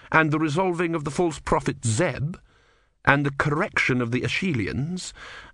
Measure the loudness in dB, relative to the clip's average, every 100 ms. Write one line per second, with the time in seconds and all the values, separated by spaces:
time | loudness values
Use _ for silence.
0 | 0 2 4 2 0 0 0 0 0 -2
1 | -4 0 0 0 0 0 0 -2 0 2
2 | 2 0 -4 -6 -14 _ _ _ _ _
3 | 2 4 2 0 0 0 -2 0 2 2
4 | 0 -2 -2 -2 -2 0 -2 -2 -4 -4
5 | -8 -14 -16 -18 -18